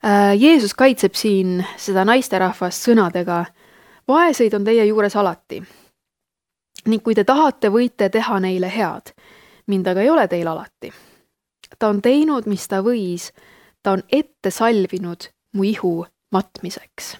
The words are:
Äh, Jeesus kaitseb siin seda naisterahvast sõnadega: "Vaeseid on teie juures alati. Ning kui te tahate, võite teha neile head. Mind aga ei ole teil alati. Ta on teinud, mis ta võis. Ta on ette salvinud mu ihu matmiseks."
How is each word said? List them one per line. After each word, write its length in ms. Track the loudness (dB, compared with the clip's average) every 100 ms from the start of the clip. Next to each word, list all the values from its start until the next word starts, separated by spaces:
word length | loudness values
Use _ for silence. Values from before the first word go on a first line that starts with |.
| 2
Äh, 300 | 4 4 6
Jeesus 380 | 6 6 2
kaitseb 420 | 2 2 4 0 0
siin 480 | 0 0 0 -2 -6 -10
seda 260 | -4 0 2
naisterahvast 760 | 2 0 -2 -2 -2 -8 -4
sõnadega: 640 | 2 2 2 -2 -4 -4 -6 _ _ _ _ _ -2
"Vaeseid 460 | 2 2 2 0
on 120 | 0 0
teie 200 | 2 2
juures 300 | 2 0 0
alati. 480 | -2 -2 _ -14 -14 _ _ _ _ _ _ _ _ _ _ -10 -4
Ning 180 | -2
kui 120 | 0 0
te 80 |
tahate, 460 | 2 4 2 2 0
võite 400 | 2 0 0 -2
teha 300 | 0 -2 -2
neile 320 | -2 -2 -4 -4
head. 380 | -4 -6 -16 _ _ _ _ _ -4
Mind 200 | -2 0
aga 140 | 0
ei 80 | 2
ole 180 | 2 0
teil 200 | -2 -4
alati. 460 | -8 -12 _ -20 -20 _ _ _ _ _ _ -20 -4
Ta 80 | -2
on 140 | 0
teinud, 440 | 2 2 2 0 -2
mis 220 | -6 -4
ta 140 | -2
võis. 480 | -2 -2 -4 -6 -10 _ _ _ _ _
Ta 80 | -4
on 120 | -4 -2
ette 400 | -2 -2 _ -8
salvinud 800 | -2 0 0 0 -4 -10 -12 -16 _ _
mu 100 | -4
ihu 420 | -2 -2 -4 -4 -8 _ _
matmiseks." 840 | -6 -6 -12 -14 -14 -18 -18 -18